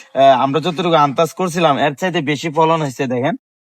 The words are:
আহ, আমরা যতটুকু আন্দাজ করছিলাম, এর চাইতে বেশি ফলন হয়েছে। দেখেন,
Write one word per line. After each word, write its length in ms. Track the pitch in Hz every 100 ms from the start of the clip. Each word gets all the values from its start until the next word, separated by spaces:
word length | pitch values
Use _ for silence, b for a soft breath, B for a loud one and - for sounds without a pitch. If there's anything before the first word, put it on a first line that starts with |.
| B
আহ, 260 | - 135 123
আমরা 200 | 139 151
যতটুকু 340 | 170 170 175
আন্দাজ 380 | 160 143 127 165
করছিলাম, 460 | - 185 160 160 127
এর 160 | 147
চাইতে 260 | 139 185 170
বেশি 280 | 135 120 165
ফলন 340 | 147 160 165
হয়েছে। 240 | 147 127 135
দেখেন, 300 | 123 143 254 _ _ _